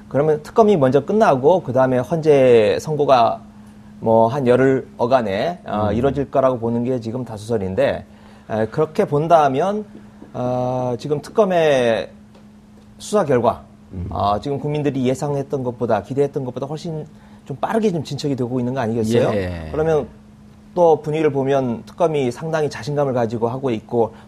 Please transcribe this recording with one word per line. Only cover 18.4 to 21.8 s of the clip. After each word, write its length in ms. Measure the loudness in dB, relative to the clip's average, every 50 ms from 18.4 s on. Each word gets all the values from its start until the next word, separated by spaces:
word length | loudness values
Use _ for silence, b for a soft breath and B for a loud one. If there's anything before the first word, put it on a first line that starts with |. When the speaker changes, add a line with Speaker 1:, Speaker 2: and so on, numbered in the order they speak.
| -4 -4 -2 -4
Speaker 1:
있는 140 | -4 -2 -4
거 60 | -2
아니겠어요? 500 | -2 -2 -2 -2 -2 2 2 2 2 2 0
Speaker 2:
예. 340 | -2 -4 -4 -6 -8 -10 -8
Speaker 1:
그러면 340 | -4 -2 0 2 0 0 0 -4 -12 -20 -20 -20 -20 -20 -20 -20 -20 -20 -20 -10 0
또 260 | 2 4 4 4 4
분위기를 300 | 0 -6 -4 0 0 0
보면 500 | 0 0 -2 0 0 0 0 -2 -4 -6